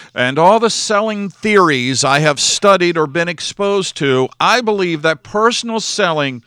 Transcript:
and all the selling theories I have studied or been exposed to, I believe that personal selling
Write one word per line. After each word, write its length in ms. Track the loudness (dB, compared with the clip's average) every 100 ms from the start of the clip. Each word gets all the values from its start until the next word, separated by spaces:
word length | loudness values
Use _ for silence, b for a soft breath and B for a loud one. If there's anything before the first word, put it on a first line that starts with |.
| B
and 220 | -4 -2 2
all 220 | 4 4
the 100 | 2
selling 600 | -2 -2 -2 -2 -4 -8
theories 720 | -4 2 4 4 2 0 0
I 160 | 0 2
have 220 | 2 0
studied 580 | -2 2 2 4 2 0
or 80 | -2
been 220 | -2 -4
exposed 680 | -6 -10 -4 -2 -2 -4 -4
to, 300 | 0 2 0 0
I 200 | 0 2
believe 420 | 0 -2 -2 -2
that 200 | -2 -2
personal 560 | -4 -2 0 0 -4 -6
selling 640 | -4 -2 -2 0 -4 -6